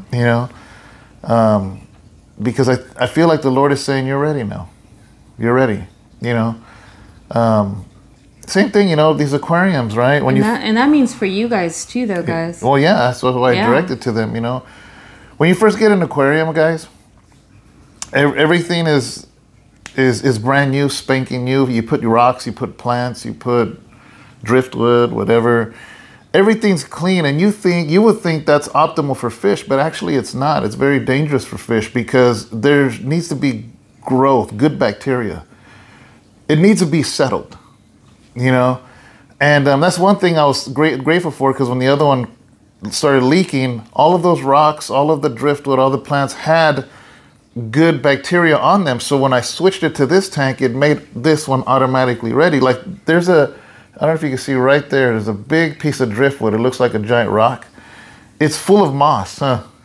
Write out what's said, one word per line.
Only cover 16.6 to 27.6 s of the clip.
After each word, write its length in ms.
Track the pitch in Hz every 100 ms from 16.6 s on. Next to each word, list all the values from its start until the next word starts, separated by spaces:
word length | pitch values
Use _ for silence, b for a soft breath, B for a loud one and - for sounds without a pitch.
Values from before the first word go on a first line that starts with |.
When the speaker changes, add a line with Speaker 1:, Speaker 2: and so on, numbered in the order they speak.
| 156 160 - - _ _ _ _ _ _ _ _ - _ -
Speaker 1:
ev-, 240 | 131 143 135
everything 500 | 156 175 170 170 165
is, 400 | 143 117 - - _ _ _ _ _ - 131
is, 260 | 131 110
is 160 | 135 110
brand 320 | 123 139 139
new, 180 | 135 143
spanking 560 | - - 131 127 127
new. 220 | 127 135 127
You 160 | 113
put 200 | 113 139
rocks, 440 | 117 117 123 123 120
you 60 |
put 240 | 104 123 -
plants, 460 | 120 120 123 113
you 80 | -
put 480 | - 123 120 110 - - B B B B B
driftwood, 720 | 110 127 127 120 117 120 120
whatever. 600 | 113 101 117 117 117 113 B B B B B B
Everything's 500 | 175 202 220 214 170
clean, 400 | - - 180 180
and 160 | 143 147
you 100 | 202
think, 380 | 202